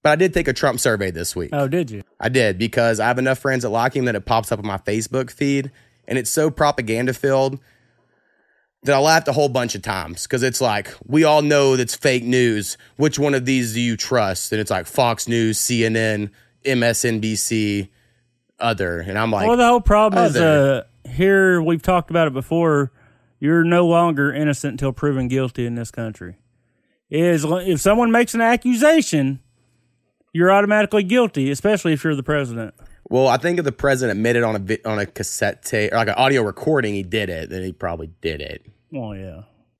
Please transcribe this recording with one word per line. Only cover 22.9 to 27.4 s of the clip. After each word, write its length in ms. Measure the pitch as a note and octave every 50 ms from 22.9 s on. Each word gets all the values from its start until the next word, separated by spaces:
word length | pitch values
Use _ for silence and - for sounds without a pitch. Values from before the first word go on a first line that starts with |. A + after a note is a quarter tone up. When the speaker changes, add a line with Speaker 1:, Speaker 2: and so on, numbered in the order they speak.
| _ _ _ _ _ _ _ _ _ _
Speaker 2:
you're 240 | - D3 E3 E3+ E3
no 220 | E3+ F3 F3 F3
longer 460 | E3+ E3+ E3+ E3+ E3+ D#3 C#3 C#3+ D3
innocent 400 | C3 - D3+ D3+ C#3 - - C#3+
until 200 | A2+ - C3+ C3+
proven 340 | B2+ - - D3 C#3 C3 B2+
guilty 400 | A#2+ B2+ C3+ C3 B2 _ - A#2+
in 80 | A#2 A#2+
this 160 | A#2+ A2+ -
country. 460 | - - A#2 A2 G#2+ - F#2 F2 F2 _ _ _ _ _ _ _ _ _ _ _ _ _ _ _
Is, 340 | D3 D#3 E3+ F3 E3+ D#3